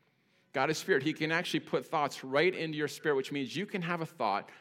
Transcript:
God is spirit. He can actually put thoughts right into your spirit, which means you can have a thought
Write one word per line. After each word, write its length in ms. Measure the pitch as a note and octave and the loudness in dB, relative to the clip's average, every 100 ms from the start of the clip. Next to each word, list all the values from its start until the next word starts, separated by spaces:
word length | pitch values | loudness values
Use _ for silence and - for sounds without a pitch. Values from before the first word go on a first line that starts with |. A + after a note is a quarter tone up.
| _ _ _ _ _ | _ _ _ _ _
God 180 | C#3 C#3+ | 0 2
is 80 | D3+ | 0
spirit. 260 | - D3+ | 2 2
He 100 | C#3+ | 2
can 180 | D3+ D#3 | 0 0
actually 300 | E3 F3 D#3 | 0 0 -2
put 240 | - D#3+ - | 0 -4 0
thoughts 380 | D#3+ C#3+ - | 0 0 -2
right 300 | C3+ C3+ F3 | -2 2 4
into 240 | D3+ D#3+ D3+ | 2 -4 -2
your 100 | D3 | -4
spirit, 260 | - D#3+ C#3 | -2 0 2
which 160 | C3+ | 0
means 240 | C#3+ B2+ C3 | -4 -4 -4
you 100 | G3+ | -4
can 160 | G3+ | -4
have 200 | E3 F3 | -2 -4
a 40 | D#3+ | -4
thought 440 | - A2+ G2 - - | -2 0 0 -2 -12